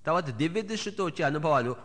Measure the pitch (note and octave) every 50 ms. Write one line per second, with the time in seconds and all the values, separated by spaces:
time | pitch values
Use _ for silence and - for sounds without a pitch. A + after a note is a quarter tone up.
0 | - D#3 E3 F3+ E3 C#3+ A2+ A2 D3+ E3 E3+ A3 G#3+ F#3+ A3 G#3 - G#3 G3 -
1 | F#3+ E3+ D3 - D#3+ C#3 D3 D3+ D#3+ D#3 D3 C3 A#2 B2 A#2+ -